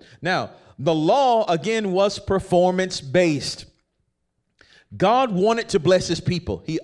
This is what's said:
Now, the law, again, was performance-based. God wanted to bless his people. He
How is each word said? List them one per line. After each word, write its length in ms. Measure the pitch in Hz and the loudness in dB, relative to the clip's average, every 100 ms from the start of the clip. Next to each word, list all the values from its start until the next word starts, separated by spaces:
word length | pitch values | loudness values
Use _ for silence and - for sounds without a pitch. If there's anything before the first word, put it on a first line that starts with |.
| - - | -20 -8
Now, 280 | 165 165 110 - - - | -4 -4 -4 -12 -20 -4
the 160 | 160 160 | 0 0
law, 500 | 160 262 262 226 190 | 2 4 4 2 0
again, 440 | 165 170 226 202 | -2 0 -2 -2
was 260 | 185 202 - | 0 0 -2
performance-based. 1500 | - 190 - 175 185 185 185 - 135 175 175 143 - - - _ _ _ _ _ _ _ _ _ _ _ _ 104 | -4 -2 2 2 4 2 -4 -6 -2 2 2 0 -6 -12 -18 _ _ _ _ _ _ _ _ _ _ _ _ 0
God 340 | 185 247 262 | 2 2 2
wanted 380 | 180 214 226 226 | 0 0 0 -2
to 100 | 196 | 0
bless 280 | 151 185 - | 2 2 0
his 120 | 165 | -4
people. 440 | - 175 - 92 - | -4 -4 -6 -8 -6
He 140 | - | -8